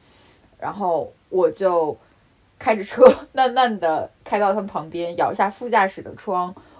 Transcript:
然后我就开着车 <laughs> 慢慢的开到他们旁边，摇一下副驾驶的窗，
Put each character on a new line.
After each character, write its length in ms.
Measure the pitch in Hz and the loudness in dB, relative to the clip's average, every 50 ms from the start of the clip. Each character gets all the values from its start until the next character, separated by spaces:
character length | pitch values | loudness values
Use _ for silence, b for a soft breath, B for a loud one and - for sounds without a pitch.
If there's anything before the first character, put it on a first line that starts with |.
| b b b b b b b b b b b - | b b b b b b b b b b b -12
然 140 | - 147 175 | -10 -10 -8
后 400 | 202 196 180 165 147 - - - _ _ - | -4 -2 -2 0 -2 -2 -6 -12 _ _ -4
我 220 | 190 185 175 156 | 0 2 2 2
就 440 | 156 - 190 185 175 170 156 147 - b b b b b b b _ _ _ _ _ | 0 0 -2 0 2 0 0 -2 -6 b b b b b b b _ _ _ _ _
开 180 | - - 240 220 | -6 -2 -2 -2
着 80 | 202 196 | -2 -4
车 200 | - - 233 254 254 262 | -6 4 8 8 8 8
<laughs> 120 | - - - | 6 -4 -8
慢 220 | - 269 262 247 240 | -2 0 0 0 2
慢 260 | 262 254 233 214 185 | 0 0 0 0 -2
的 300 | 170 160 156 - 160 - _ _ - | -2 -2 -2 -2 -4 -8 _ _ -8
开 160 | - 233 202 | -4 -2 0
到 140 | 208 196 202 | 2 2 0
他 20 | |
们 100 | 214 196 | 0 -4
旁 240 | 202 - 156 156 160 | -6 -8 -8 -10 -8
边， 260 | 170 170 170 170 170 | -8 -8 -6 -6 -2
摇 140 | 170 147 - | -2 -2 -2
一 40 | 202 | 0
下 160 | - 196 208 | 0 -2 -2
副 180 | 208 - 240 240 | -2 -8 -6 0
驾 180 | 226 214 190 | 0 2 2
驶 140 | 190 - - | 0 -2 -10
的 100 | - - - | -16 -16 -16
窗， 360 | - - 208 185 180 180 185 - B B B B | -14 -8 -4 -4 -4 -4 -4 -8 B B B B